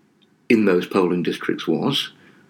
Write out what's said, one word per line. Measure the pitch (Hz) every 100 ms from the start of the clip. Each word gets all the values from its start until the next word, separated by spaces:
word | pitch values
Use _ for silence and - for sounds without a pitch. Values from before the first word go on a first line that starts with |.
| _ _ _ _ -
in | 113 101
those | 90 90
polling | 101 87 87
districts | 78 - - - -
was, | 78 131 139 - - - _